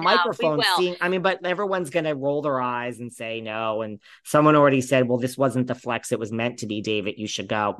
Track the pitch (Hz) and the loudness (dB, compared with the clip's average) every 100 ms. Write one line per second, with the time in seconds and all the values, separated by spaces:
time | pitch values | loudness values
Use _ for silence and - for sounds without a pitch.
0 | 170 185 196 170 160 156 214 175 180 175 | 4 4 2 0 0 2 2 2 0 0
1 | 175 185 185 180 180 180 202 190 160 165 | 0 0 0 0 -2 -2 -2 -2 -2 -2
2 | 156 143 139 143 147 131 123 120 120 113 | -2 -2 -2 -2 0 -2 -2 -4 -6 -8
3 | 120 - 113 113 110 110 113 110 110 104 | -12 -12 -10 -8 -6 -4 -2 -2 -4 -10
4 | - - - 151 151 151 143 135 127 135 | -18 -20 0 4 6 8 6 4 4 2
5 | 123 123 127 127 135 127 123 123 123 113 | 4 0 -2 0 0 0 -2 -4 -6 -6
6 | - 117 107 113 120 120 107 107 104 107 | -4 -4 -4 -4 -4 -4 -6 -4 -2 -2
7 | 98 101 104 - 98 110 104 98 | -4 -6 -6 -6 -4 -2 -2 -4